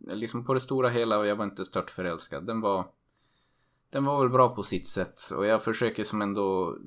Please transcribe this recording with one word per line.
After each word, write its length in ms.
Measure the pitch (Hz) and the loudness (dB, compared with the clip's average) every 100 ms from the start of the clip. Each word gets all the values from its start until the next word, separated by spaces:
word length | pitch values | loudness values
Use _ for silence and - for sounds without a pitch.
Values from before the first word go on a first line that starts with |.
| - 101 | -10 -6
Liksom 300 | 113 117 123 | -6 -4 0
på 80 | |
det 60 | 131 | -2
stora 300 | 123 131 127 | 0 0 2
hela, 280 | 117 117 107 | 2 2 2
och 80 | 104 | 2
jag 80 | 104 | 0
var 100 | 104 | -4
inte 200 | - 92 | -6 -6
stört 240 | 95 - | -4 -4
förälskad. 560 | - 92 82 - 73 98 | -4 -6 -6 -8 -8 -6
Den 160 | 113 | -2
var, 260 | 107 95 90 _ _ _ _ _ _ _ _ _ _ | 0 0 -2 _ _ _ _ _ _ _ _ _ _
den 160 | 139 139 | 0 2
var 140 | 143 | 4
väl 80 | 127 | 6
bra 260 | 127 123 117 | 6 6 4
på 80 | |
sitt 240 | 95 95 - | -4 -4 -4
sätt. 340 | - 90 - - 67 | -4 -4 -8 -8 0
Och 100 | 104 | 2
jag 180 | 110 | 2
försöker 400 | 113 110 117 110 | 2 0 -2 -2
som 180 | 104 107 | -4 -2
ändå 560 | 101 101 98 92 87 - | -2 0 0 0 -2 -6